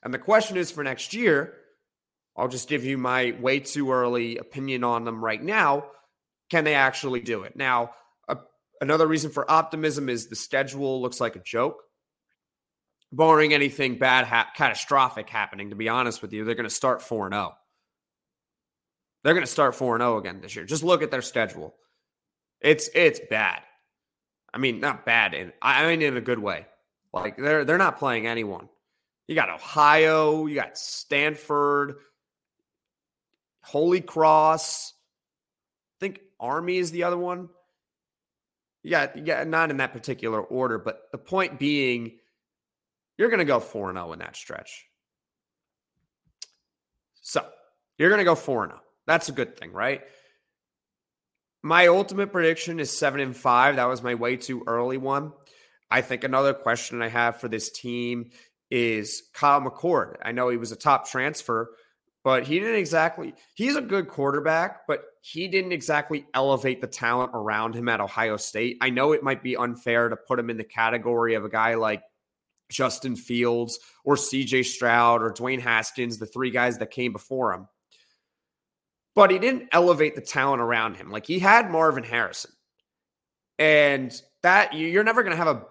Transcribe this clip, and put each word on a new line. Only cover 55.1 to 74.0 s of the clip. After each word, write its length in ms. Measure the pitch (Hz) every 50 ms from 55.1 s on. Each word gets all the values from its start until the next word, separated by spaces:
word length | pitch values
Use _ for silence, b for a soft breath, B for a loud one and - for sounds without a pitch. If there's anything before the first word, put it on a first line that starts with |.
| 139 143 147 151 - - b b b b b b b b b b
I 100 | - 127
think 240 | 127 - 131 123 135
another 300 | 135 131 131 139 139 135
question 480 | 139 - 117 117 117 - - 123 120 117
I 60 | 113
have 300 | 117 120 117 117 117 -
for 80 | -
this 240 | 120 110 107 - -
team 600 | - - - 123 120 120 120 120 120 120 117 120 b b b b b b _ -
is 540 | 135 123 120 117 113 107 104 - - - - _ -
Kyle 260 | - 147 143 143 143
McCord. 540 | 135 131 - - - 170 175 139 92 - - - -
I 100 | 113 117
know 160 | 123 127 123
he 80 | 123
was 160 | 117 117 107 113
a 40 |
top 340 | - - 151 139 127 - -
transfer, 600 | - 131 127 147 156 - - - 117 113 117 117 b b b b b b b _ _ _ -
but 200 | 135 131 127 123
he 140 | 135 151 180
didn't 180 | 202 226 226
exactly, 580 | 214 185 151 165 160 156 170 165 - 156 - - b b b b
he's 220 | b 214 262 285
a 60 | 302 254
good 260 | 220 190 196 175 -
quarterback, 800 | - - 139 139 139 143 143 160 160 160 170 190 - - - -
but 160 | 151 - - - - _
he 260 | - - - 156 180
didn't 260 | 190 170 190 185 185 180
exactly 520 | 156 127 - 151 147 143 - 156 147 - - -
elevate 480 | 127 135 139 135 127 - 135 127 -
the 60 | -
talent 460 | 117 - - 123 117 120 123 127 123 -
around 400 | 117 104 107 107 107 110 113 113
him 160 | 117 120 120
at 100 | 117 107
Ohio 380 | 101 98 - 110 113 113 107 107
State. 400 | - - - 107 117 123 - -
I 80 | 127 131
know 240 | 120 127 135 151 156
it 100 | 151 139
might 200 | 139 135 - -
be 160 | 127 123 -
unfair 500 | 120 120 120 120 - 123 117 117 120 117
to 80 | 113
put 220 | 104 - - 131 123
him 100 | 117 117
in 80 | 117
the 80 | 110 107
category 680 | - - 117 113 113 120 117 107 120 120 117 117 117 113
of 100 | 110 101
a 60 | 107
guy 240 | 110 110 110 113 117
like 280 | 113 113 107 104 101 - _ _ _ _ _ _ _ _ _ _ _ _ -
Justin 460 | - - 135 127 - - - 131 120
Fields 640 | - - - 123 120 120 120 117 120 120 117 - - b b b b